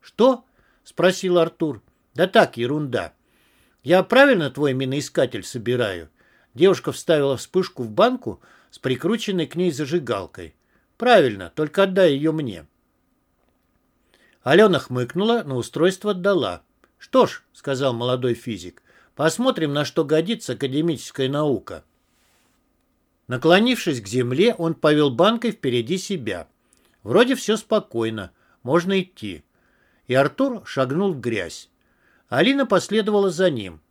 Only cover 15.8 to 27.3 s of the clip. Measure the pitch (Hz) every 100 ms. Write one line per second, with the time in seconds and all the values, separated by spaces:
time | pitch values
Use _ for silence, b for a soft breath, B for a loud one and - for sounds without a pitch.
15.8 | 175 185 208 185 185 185 107 87 _ _
16.8 | _ _ - 262 220 - _ _ - 131
17.8 | 139 117 123 127 127 117 - 101 87 _
18.8 | b b b - 156 156 262 247 156 143
19.8 | 139 - - 156 170 233 - 123 139 139
20.8 | 170 131 - - 131 147 151 110 - 85
21.8 | _ _ _ _ _ _ _ _ _ _
22.8 | _ _ _ _ - 123 160 185 240 247
23.8 | - 127 101 123 120 131 226 220 165 160
24.8 | 156 151 147 117 190 233 240 - 139 120
25.8 | 117 185 - 190 107 90 80 _ _ _
26.8 | _ _ 101 160 247